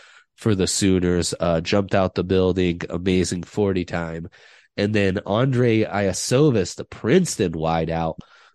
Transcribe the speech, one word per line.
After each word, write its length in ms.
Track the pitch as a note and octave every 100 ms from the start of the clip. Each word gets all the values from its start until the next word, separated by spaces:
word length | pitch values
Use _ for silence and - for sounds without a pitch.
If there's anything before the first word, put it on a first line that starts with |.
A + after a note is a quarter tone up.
| - - _
for 200 | - A2+
the 100 | F#2+
Sooners. 720 | F2 - G2 F#2 F2+ F2 E2 -
Uh, 220 | F2 E2
jumped 320 | E2+ G2+ F#2+
out 220 | G2 F#2
the 80 | -
building, 580 | F2+ F#2 F#2 F#2 F2+ E2+ -
amazing 540 | E2+ F#2+ F2+ E2+ F2+
forty 420 | E2 - G2+ F#2
time. 440 | F2 F2 E2 E2 F2 - - - _
And 160 | - G#2
then 240 | G#2+ G2 F#2 F#2
Andre 560 | G#2+ C3+ A#2+ B2 A2
Iasovis, 920 | F#2 G2 G2 G2 - B2 D3+ A2+ F2+
the 100 | -
Princeton 680 | - - G#2+ F3+ E3 - F2+
wideout, 640 | E2 D#2+ E2 E2 E2 E2 - - - -